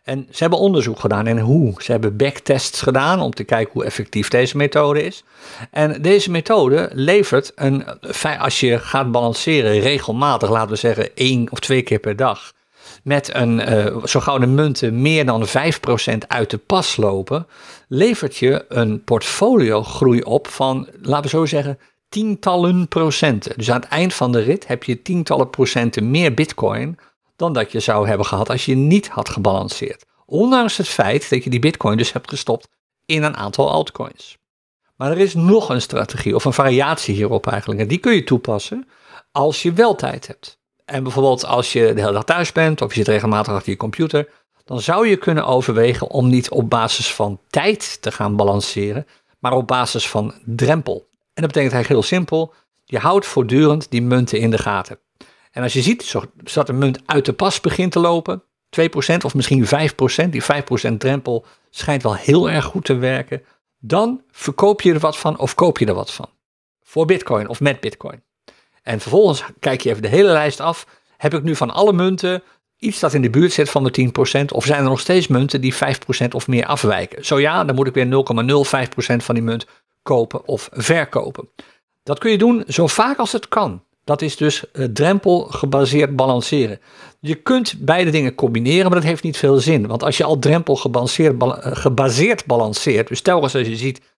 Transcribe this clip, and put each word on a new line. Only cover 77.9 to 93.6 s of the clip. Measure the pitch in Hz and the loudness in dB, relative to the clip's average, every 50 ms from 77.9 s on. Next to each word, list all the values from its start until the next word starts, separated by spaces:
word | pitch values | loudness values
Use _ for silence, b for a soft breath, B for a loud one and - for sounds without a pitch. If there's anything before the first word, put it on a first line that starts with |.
| - | 2
weer | 135 127 | 0 2
nul | 123 135 135 131 | 2 2 2 2
komma | - 120 117 117 | 2 0 0 0
nul | 131 147 143 139 | 2 2 2 2
vijf | - - 135 127 - | 2 0 -2 -2 -2
procent | - - 113 - 120 120 - | -4 -4 -2 0 0 0 0
van | - 117 | 0 -2
die | 117 117 | 0 0
munt | 113 117 113 - b b b b b _ _ - | -2 -4 -4 -6 b b b b b _ _ -2
kopen | - 135 120 113 - - - - | 0 2 2 2 0 -4 -10 -6
of | - 135 - - - - | -6 -6 -6 -6 -8 -10
verkopen. | 131 107 - 165 165 143 - - 131 - - - - - - _ B B B B B B _ _ _ - | -6 0 0 0 0 0 -2 -2 -4 -4 -6 -10 -14 -18 -20 _ B B B B B B _ _ _ -6
Dat | - 143 - | -6 -4 -2
kun | - 226 | 0 2
je | 214 185 | 2 4
doen | 220 240 240 220 - - | 4 4 4 2 0 -4
zo | 233 - 170 | 0 0 0
vaak | 143 - - 220 262 277 - | 2 2 2 0 0 0 -2
als | 233 - - | -2 -4 -4
het | 214 - - | -6 -4 -2
kan. | - 220 196 123 87 92 _ _ _ _ - | -2 -2 -2 -2 -4 -10 _ _ _ _ -4
Dat | - 147 147 160 | -4 -2 -2 -2
is | 151 - | -6 -4
dus, | - 151 151 - - - - | -2 0 0 0 -2 -6 -10
eh, | - 135 131 | -8 -6 -6
drempelgebaseerd | 120 104 - 147 175 202 196 - 190 175 170 - - - - - 139 131 139 139 123 143 147 147 139 143 | -4 -2 0 2 2 2 2 2 2 2 2 0 -4 -8 -4 -4 0 2 2 2 2 2 2 2 2 2
balanceren. | 131 131 135 123 120 - - 151 143 120 107 98 - B B B B B B B B | 2 2 2 2 0 0 0 0 0 0 -2 -4 -10 B B B B B B B B
Je | - 147 165 | -6 -6 -6
kunt | - - - 254 254 233 - - - | -4 0 0 0 2 0 -2 -6 -4
beide | 139 143 165 185 180 165 | 0 2 2 4 2 2
dingen | 151 156 139 127 - | 2 0 0 -2 -2
combineren, | - 139 117 113 113 117 131 160 185 190 | 0 -2 0 0 0 0 2 2 2 4
maar | 185 175 175 | 4 2 2
dat | 151 165 | 2 0
heeft | 170 147 - | -2 -2 -4
niet | 165 143 | -6 -4
veel | - - 135 139 131 | 0 2 4 4 4
zin. | 120 156 160 131 101 | 4 4 2 2 2
Want | 110 117 117 - | -2 -4 -2 -2
als | 147 120 | -2 0
je | - 156 | 0 0
al | - - 139 | 0 0 2
drempelgebaseerd | - 139 160 170 165 - 139 - - 127 120 123 123 120 - - 160 151 131 120 | 2 2 2 2 2 0 -2 0 0 -2 -2 -2 -2 -2 0 2 2 2 2 2
bala-, | 123 123 - - | 0 -2 -2 -4
eh, | - 131 123 | -6 -8 -4
gebaseerd | - - 139 123 135 135 131 117 127 175 233 220 - - | 0 0 0 2 2 2 2 2 2 2 2 0 0 -2
balanceert, | 143 123 117 113 107 104 - - 147 117 107 117 - | 0 0 0 0 0 -2 -2 0 0 2 2 0 -2
dus | 123 - | -4 -2
telkens | - 190 180 170 147 127 - | 0 2 2 2 2 0 0
als | 135 | -2